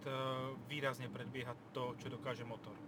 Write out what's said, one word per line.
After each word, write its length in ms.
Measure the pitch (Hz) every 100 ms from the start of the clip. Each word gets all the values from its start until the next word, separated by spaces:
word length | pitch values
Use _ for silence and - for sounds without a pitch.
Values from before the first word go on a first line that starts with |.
| 139
e, 40 | 131 131 131 131 135 120
výrazne 400 | 147 139 127 123
predbieha 400 | 123 123 127 123 117 - 135
to, 240 | 123 117
čo 80 | 127
dokáže 400 | 113 135 120 117
motor. 280 | 110 110 101